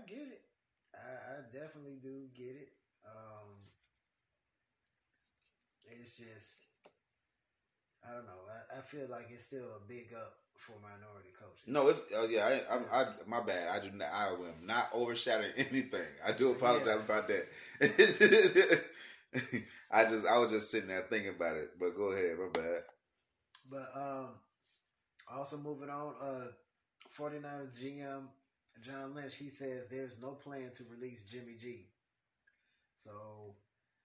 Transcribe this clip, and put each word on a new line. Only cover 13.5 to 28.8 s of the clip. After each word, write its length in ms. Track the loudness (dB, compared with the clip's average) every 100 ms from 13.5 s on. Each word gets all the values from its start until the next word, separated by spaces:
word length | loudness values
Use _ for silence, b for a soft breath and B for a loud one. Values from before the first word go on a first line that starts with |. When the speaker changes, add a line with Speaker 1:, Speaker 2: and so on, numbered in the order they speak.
| 0 0
Speaker 2:
I 100 | -2
do 80 | -4 -6
not, 120 | -4
I 160 | 0 -2
am 360 | -2 -6 -10 -2
not 240 | 0 2
overshadowing 580 | 0 0 0 2 2 2
<laughs> 40 | 0
anything. 480 | 0 0 -2 -4 -6 -6 -2
I 40 |
do 200 | 4 4
apologize 520 | 6 6 6 4 2 2
Speaker 1:
Yeah. 80 | 0
Speaker 2:
about 100 | 2
that. 180 | 0 -2 B B B
<laughs> 1000 | 4 10 8 10 10 12 10 10 8 6 4 -12 B B B -6 -2 -4 -6 B B
I 120 | 6 6
just, 200 | 4 4
I 120 | 4
was 120 | 4
just 200 | 2 2
sitting 160 | 0 -2
there 140 | -4 -2
thinking 200 | -2 -2
about 280 | -4 -2 -2
it. 140 | -6 -2
But 160 | -2 0
go 160 | -2
ahead, 260 | 0 0 -2
my 100 | -4 -4
bad. 240 | -2 -4 -6 -18 _ _ _ _ _ -20 -16
Speaker 1:
But, 220 | -14 -12 -10
um, 340 | -8 -8 -10 -14 _ _ _ _ _ _ _ _ -16
also 260 | -10 -8 -8
moving 320 | -8 -10 -8
on, 260 | -10 -10 -8
uh, 260 | -8 -8 -10 -14 _ _ _ _ -20
forty-niners 720 | -10 -8 -8 -10 -10 -12 -10
G 220 | -10 -10
M 280 | -10 -10 -12 _ _ _ _ -20